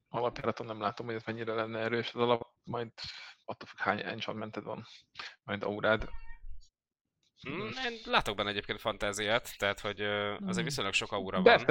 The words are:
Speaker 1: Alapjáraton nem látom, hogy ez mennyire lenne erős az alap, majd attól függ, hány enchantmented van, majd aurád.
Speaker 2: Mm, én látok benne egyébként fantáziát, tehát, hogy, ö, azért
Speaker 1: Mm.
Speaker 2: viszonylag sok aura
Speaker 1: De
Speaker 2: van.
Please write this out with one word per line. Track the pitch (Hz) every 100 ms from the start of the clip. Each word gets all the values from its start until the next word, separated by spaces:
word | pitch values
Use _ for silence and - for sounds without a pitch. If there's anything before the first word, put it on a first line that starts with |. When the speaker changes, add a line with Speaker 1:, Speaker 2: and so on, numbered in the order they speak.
| _
Speaker 1:
Alapjáraton | 117 120 117 113 - 117
nem | 107
látom, | 104 - 120
hogy | 110
ez |
mennyire | 113 113 113
lenne | 113 113 113
erős | 113 117 113
az | 120
alap, | 120 120 - _
majd | - 120 117 - - - - - -
attól | - -
függ, | -
hány | - 104
enchantmented | 98 110 107 107 110 110
van, | 110 110 113 - _ - - -
majd | - 101
aurád. | 101 104 104 110 - - - - - - - _ _ _ _ _ _ _ 127
Speaker 2:
Mm, | 156 220
én | 254 254 226
látok | 233 240 - 101
benne | 101
egyébként | 101 - 104
fantáziát, | 110 101 104 101 104 120 - -
tehát, | 101 98
hogy, | 104 101
ö, | 104 104 104
azért | 104 98 92
Speaker 1:
Mm. |
Speaker 2:
viszonylag | - - 98
sok | - 110
aura | 104 95 92
Speaker 1:
De | 185 208
Speaker 2:
van. | 120